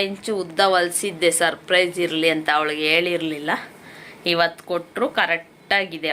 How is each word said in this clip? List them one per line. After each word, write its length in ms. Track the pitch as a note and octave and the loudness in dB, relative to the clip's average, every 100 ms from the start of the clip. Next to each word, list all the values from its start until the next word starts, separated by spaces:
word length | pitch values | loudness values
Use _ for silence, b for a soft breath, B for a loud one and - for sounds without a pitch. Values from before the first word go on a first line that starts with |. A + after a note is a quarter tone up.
| G3 | 0
ಇಂಚು 240 | G3 - G#3 | -4 -6 -4
ಉದ್ದ 160 | F3 D#3+ G3 | -4 2 4
ಹೊಲ್ಸಿದ್ದೆ 580 | F#3 F3 E3+ G3+ E3 E3+ D#3+ | 4 2 -2 -6 0 2 4
ಸರ್ಪ್ರೈಸ್ 560 | E3+ - - F3+ F3+ F3 E3+ | 0 0 0 2 2 0 -2
ಇರ್ಲಿ 240 | D#3+ D#3+ D#3 | 2 2 2
ಅಂತ, 140 | D#3 D3+ | 2 0
ಅವಳಿಗೆ 260 | D3+ D3+ D3+ E3 | 0 0 2 2
ಹೇಳಿರ್ಲಿಲ್ಲ. 560 | F3 F3 D#3+ D3+ D3+ A#3+ B B B B B B F3+ | 2 -2 -4 -6 -4 -4 B B B B B B -2
ಇವತ್ತು 280 | E3+ E3+ - - | 2 2 -2 -6
ಕೊಟ್ರು, 360 | F3 E3+ - A3+ - | -6 -6 -4 -2 0
ಕರೆಕ್ಟಾಗಿದೆ, 880 | F3 E3+ - - - G3+ F#3+ D#3+ D3+ | 0 -2 -6 -14 -2 -2 -2 -6 -2